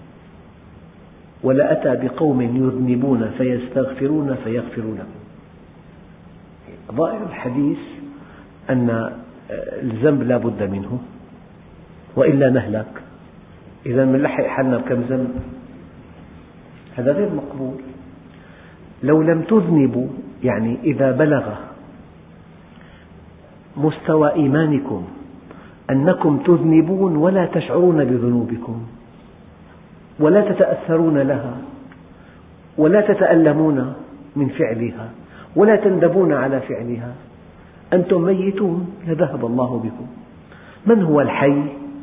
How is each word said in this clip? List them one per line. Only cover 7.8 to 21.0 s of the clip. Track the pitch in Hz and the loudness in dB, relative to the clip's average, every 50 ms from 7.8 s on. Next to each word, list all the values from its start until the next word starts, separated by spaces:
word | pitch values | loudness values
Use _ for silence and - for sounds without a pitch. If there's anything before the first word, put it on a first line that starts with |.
| - - - - - - - - - - - - - - - - - - | -8 -16 -16 -18 -18 -18 -18 -20 -20 -20 -20 -20 -20 -20 -20 -18 -4 -2
أن | 131 127 120 117 113 113 113 - - - - - - - - - 107 - - - - 101 | 0 0 2 0 0 -2 -4 -6 -10 -12 -18 -20 -20 -20 -14 -12 -12 -10 -10 -10 -10 -8
الذنب | 135 123 110 107 123 151 147 131 120 | -8 -6 -4 2 2 2 2 2 0
لا | 120 123 | 0 0
بد | 117 113 117 - 101 104 | 0 0 -2 -2 -2 -4
منه | 95 98 98 95 101 123 131 - - - - - - - - - - - - - - - - - - - - - - - | -4 -4 -6 -6 -6 -8 -8 -10 -12 -18 -20 -20 -20 -20 -20 -20 -20 -20 -20 -20 -20 -20 -20 -20 -20 -20 -20 -20 -6 0
وإلا | - 139 - 143 139 139 131 | 2 4 4 6 4 4 4
نهلك، | 127 131 101 104 104 107 107 - - - - - - - - - - - - - - - - - - - - | 4 2 0 -2 -4 -6 -6 -8 -14 -18 -20 -20 -20 -20 -20 -20 -20 -20 -20 -20 -20 -20 -20 -20 -20 -14 -8
إذا | 139 120 131 135 | -2 0 2 2
منلحق | 131 131 139 143 135 131 - 131 | 4 2 2 0 0 0 -2 -2
حالنا | - - - 135 131 123 | -2 -2 -2 0 0 0
بكم | 113 - - 131 | -2 -2 -2 -2
ذنب، | 120 117 120 131 127 127 123 - - - - - - - - - - - - - - - - - - - - - - - - - - - - - - - - - | -2 -2 -2 -2 -2 -2 -4 -6 -8 -10 -12 -14 -16 -18 -20 -20 -20 -20 -20 -20 -20 -20 -20 -20 -20 -20 -20 -20 -20 -20 -20 -20 -20 -20 -20 -20 -20 -20 -14 -10
هذا | - 120 135 | -2 0 0
غير | 143 190 208 - 160 | 2 0 0 -2 -4
مقبول. | 147 - - - 135 131 127 131 - - - - - - - - - - - - - - - - - - - - - - - - - 120 | -6 -8 -8 -10 -8 -8 -8 -8 -10 -14 -16 -18 -20 -20 -20 -20 -20 -20 -20 -20 -20 -20 -20 -20 -20 -20 -20 -20 -20 -20 -20 -14 -4 0
"لو | 135 156 156 | 2 4 4
لم | 156 160 165 165 | 4 2 2 0
تذنبوا"، | 156 - 220 220 175 165 170 151 135 123 113 120 127 135 - - - - - - - | 0 2 2 2 4 4 4 4 4 2 2 -2 -4 -4 -8 -10 -14 -16 -12 -4 -2
يعني | 123 101 104 110 117 120 127 - | -2 -2 0 -2 -2 -4 -2 -2
إذا | 160 135 113 | -4 0 0